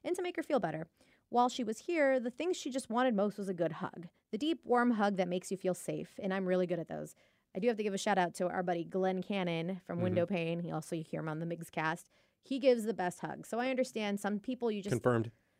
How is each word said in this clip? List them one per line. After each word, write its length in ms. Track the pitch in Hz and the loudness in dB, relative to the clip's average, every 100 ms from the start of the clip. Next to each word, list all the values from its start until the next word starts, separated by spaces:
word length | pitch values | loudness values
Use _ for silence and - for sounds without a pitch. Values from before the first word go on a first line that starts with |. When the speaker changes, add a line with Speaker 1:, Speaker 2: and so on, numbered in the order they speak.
Speaker 1:
and 100 | 294 359 | -4 -2
to 60 | |
make 140 | 359 349 | -2 -4
her 60 | |
feel 180 | - 269 | 0 0
better. 280 | 165 156 165 _ _ _ - | 0 -4 -8 _ _ _ -2
While 200 | 240 247 | 2 2
she 160 | - | 2
was 140 | 220 233 | -4 -4
here, 400 | - 339 277 262 | -2 4 4 4
the 100 | 233 | 0
thing 220 | - 339 | -4 -2
she 180 | 349 294 | -2 -2
just 180 | 254 - | -4 -2
wanted 240 | 226 262 | 2 2
most 220 | 202 208 202 | 4 2 0
was 100 | 196 | -4
a 60 | |
good 180 | 175 160 | 0 0
hug. 360 | 160 185 - 175 _ _ | -2 -6 -8 -16 _ _
The 60 | 208 | -2
deep, 220 | 302 302 | 0 0
warm 280 | - 240 240 | 2 4 4
hug 240 | 220 202 190 | 4 4 4
that 120 | 175 | 0
makes 220 | 185 - | 0 -2
you 60 | 185 | -2
feel 180 | 185 | 0
safe, 440 | 180 - 151 - - | -2 -2 -6 -6 -6
and 100 | 196 | -2
I'm 120 | 190 185 | 0 2
really 200 | 185 180 | 2 2
good 120 | 170 | -2
at 100 | 160 | -4
those. 260 | 156 156 - _ _ _ | -8 -10 -14 _ _ _
I 40 | 190 | -2
do 100 | 233 | 0
have 80 | 214 | 0
to 40 | |
give 120 | 208 | 0
a 40 | 190 | 0
shout 200 | 214 190 | 2 2
out 160 | 175 | 2
to 140 | - 180 | 0 -2
our 140 | 180 | 0
buddy 220 | 185 170 | 0 0
Glenn 380 | 165 185 185 185 | -2 0 2 0
Cannon 580 | 180 202 175 165 170 185 - | -2 -2 0 0 -2 -6 -6
from 100 | 175 | -2
Speaker 2:
Mm-hmm. 80 | |
Speaker 1:
Window 220 | 180 175 175 | 2 2 2
Pane. 340 | 180 165 170 | 0 0 -2
He 100 | 170 | -2
also, 240 | 160 - | -4 -4
you 80 | 165 | -6
hear 180 | 160 160 | -4 -6
him 80 | 156 | -4
on 100 | 156 | -4
the 80 | 170 | -4
Migs 240 | 170 165 | -6 -6
cast. 400 | - 156 170 - _ _ _ | -2 -2 -2 -8 _ _ _
He 160 | - 262 | -6 2
gives 260 | 262 240 | 4 6
the 80 | 214 | 2
best 280 | 180 180 - | -2 -2 -4
hugs. 280 | 156 - - | -8 -8 -6
So 100 | 220 | -2
I 120 | 254 | 0
understand 500 | 262 254 226 208 202 | 0 0 -2 -2 -2
some 180 | 202 208 | -2 -4
people 300 | - 247 240 | -4 -4 -2
you 120 | 208 | -2
just 100 | 202 | 0
Speaker 2:
Confirmed. 380 | 123 127 117 113 - _ _ | 2 4 2 0 -6 _ _